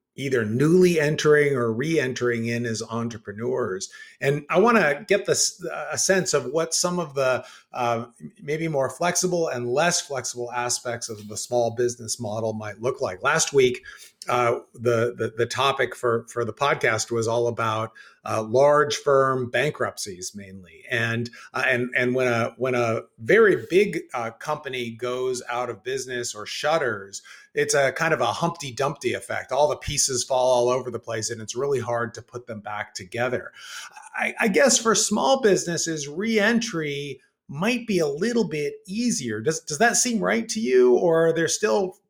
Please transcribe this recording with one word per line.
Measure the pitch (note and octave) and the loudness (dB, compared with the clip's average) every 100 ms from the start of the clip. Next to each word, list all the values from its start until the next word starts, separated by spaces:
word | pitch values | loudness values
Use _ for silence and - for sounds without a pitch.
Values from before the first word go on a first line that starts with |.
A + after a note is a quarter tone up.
| _ - | _ -8
either | C#3 B2+ G#2+ | -2 0 0
newly | A#2 D3+ F3+ F3+ E3 | 2 4 6 6 4
entering | D3+ D3+ D3+ D3 C#3+ C3 | 2 2 4 6 6 2
or | A#2 | 0
re-entering | A2 D3+ D#3+ C3 A#2+ B2 A#2 A2+ | -2 0 0 0 0 0 0 -2
in | A#2 A#2+ | -2 -2
as | A2 | -6
entrepreneurs. | A2+ A#2 A#2 G#2+ - G2+ A#2+ C3 A2 F#2 - - - - | -6 -6 -6 -8 -12 -8 -4 -2 -4 -6 -10 -16 -20 -4
And | C3+ D3 - | -2 -2 0
I | E3 | 4
wanna | A3+ A#3 D#3 F3+ G#3+ | 4 6 4 0 0
get | G3 F3+ | 0 2
this, | D3 - - E3 D3+ D3 | 0 0 -4 -10 -8 -8
a | D3 | -2
sense | - F#3+ D#3 | 2 2 2
of | D3 B2 | 0 0
what | D3+ E3 | -2 -2
some | - F3+ F3 | 0 -2 -2
of | D#3+ C#3 | -4 -2
the, | C3 A#2+ - - _ | 0 0 -4 -20 _
uh, | B2+ A#2+ A#2 A#2+ - D#3 - | -4 -2 -2 -4 -16 -20 -14
maybe | D3 D#3 E3 | -8 -4 -2
more | D3 C3 | -2 -2
flexible | - F3 F3 F3+ F3 D#3+ | -2 -2 0 0 0 -2
and | B2+ A#2+ | -2 -2
less | C3+ E3+ E3 | 2 2 0
flexible | - C3+ A#2+ B2 A#2+ | -4 -6 -6 -8 -8
aspects | A#2+ B2 - B2 A2+ - | -4 -4 -4 -6 -8 -8
of | G#2+ G#2 | -12 -12
the | G#2+ | -10
small | - B2 A#2 | -2 0 0
business | A2+ A#2+ A#2 A2+ - | 0 -2 -2 -10 -8
model | A2 A2 A2 | -6 -4 -4
might | A2 G#2+ G#2 | -4 -8 -6
look | A#2+ B2 | -4 -2
like. | A#2+ F#2 | -4 -2
Last | C3 D#3+ - | 0 0 2
week, | C#3 B2+ B2 - - - - - | 4 4 2 -10 -20 -20 -14 -2
uh, | B2 A#2+ B2+ - | 0 2 0 -6
the, | - A2+ A#2 A#2+ A#2+ | -4 0 2 0 -2
the, | A2 A2+ | -6 -2
the | A#2 | -4
topic | - C3+ C3+ B2+ - | 0 0 0 -2 -2
for, | B2 A#2 A#2 | -2 -2 -4
for | A#2+ A2 | -6 -6
the | |
podcast | - C#3+ D#3 B2+ A2 - | -2 0 2 0 0 -2
was | A#2 A2+ | -2 0
all | A#2 A#2+ | 0 0
about, | A#2 A2+ A2 A2 - - _ G#2 | 0 -2 -2 -4 -10 -20 _ -6
uh, | A2 | -4
large | A2 B2 C#3+ D3 D3 - | 0 4 6 6 4 0
firm | D3 C3+ C3+ C3 B2 | 4 4 4 2 0
bankruptcies | B2 D3 - G#2+ - G#2 F2+ F#2 | 0 0 -2 -6 -6 -12 -10 -12
mainly. | G2+ G2 F#2+ F2+ G2+ - | -14 -16 -18 -20 -18 -6
And, | B2 A#2 A#2 A#2+ - - | -2 -2 -2 -6 -10 -10
uh, | B2 C3+ | -4 0
and, | B2 B2 C3 | 0 0 0
and | B2 B2+ | 0 2
when | B2+ | 2
a, | A#2 A#2+ - | 0 -2 -2
when | B2+ | -2
a | B2 A#2 A2+ - - | 0 0 -2 -6 -8
very | A2+ G3 G#3+ C#3+ - | 2 6 6 4 2
big, | F3+ G#3 E3 - | 2 2 -2 -6
uh, | B2+ A2+ | -6 -6
company | - - D3+ C#3 B2+ A#2 | -8 -6 -6 -6 -6 -8
goes | A2+ B2 B2+ B2+ B2 - | -6 -6 -4 -2 -4 -4
out | A#2+ B2 | -6 -4
of | G#2+ | -8
business | B2+ C3+ B2 B2 A#2+ | -6 -6 -6 -6 -8
or | G#2 G2+ | -8 -10
shutters, | - D3 D#3+ C3 G#2 G2 - - - - | -4 0 0 0 -4 -8 -16 -16 -20 -8
it's | C#3+ D3 | -4 2
a | D3 C3+ | 2 2
kind | - E3 | 0 0
of | D3 | 2
a | A#2 | 0
Humpty | - E3 - C#3 | 0 -2 -4 -10
Dumpty | A#2+ C#3 - A#2+ | -4 -4 -2 -4
effect. | G2+ - G#2 - | -4 -6 -8 -4
All | B2+ D3 | 2 2
the | B2 | 0
pieces | - C#3+ - B2 | -4 -2 0 -2
fall | - C3 B2+ | -2 2 4
all | B2+ A#2+ | 4 4
over | C3 B2 | 2 -2
the | A2 | -10
place, | - A2+ A2+ | -6 -6 -6
and | A2+ | -8
it's | A2 A#2+ | -8 -6
really | C#3+ C3+ | -2 -2
hard | G#2+ A#2 A#2 | -2 -4 -4
to | A2+ | -8
put | - G2+ - | -14 -16 -14
them | G#2+ | -14
back | G#2 G#2 G#2 | -10 -10 -10
together. | - F#2 A2+ B2+ A#2 - - - - - - - - | -12 -10 -4 -2 -4 -8 -18 -16 -16 -16 -18 -12 -4
I, | A3 - | -4 0
I | A3+ | 2
guess | F#3+ C#4 A#3+ | 6 6 4
for | A3+ G#3 | 4 2
small | - G#3 B3+ C4+ | 2 2 2 4
businesses, | G#3+ F3 E3+ D#3+ - D#3+ C#3+ | 4 4 0 -4 -4 -6 -8
re-entry | D3+ A3 A3 G3+ A#3 A#3 E3 D3+ C#3+ C#3+ B2+ _ _ - | -6 0 2 4 2 0 -4 -4 -4 -6 -10 _ _ -12
might | C#3+ G#3 B3 A#3+ | -2 0 0 0
be | F3+ | 2
a | D3+ | 2
little | C#3+ A3 A#3 F3 | 0 0 2 0
bit | D3+ C#3+ C#3+ - | -2 -4 -6 -10
easier. | G3+ A#3+ D3+ B2 G#2+ | -2 0 0 -2 -2
Does, | B2 D#3 | -2 -2
does | - D3 | -4 2
that | A#3 G3+ | 2 4
seem | B3+ A3+ | 0 0
right | F3+ A3+ A3+ | 0 0 -2
to | A3 | -4
you? | A#3 - B3 - | 2 6 8 6
Or | F3 E3 E3 | 4 4 4
are | |
there | D#3 D#3+ | 2 0
still, | - G#3+ G#3+ F#3 - | 0 0 0 0 -6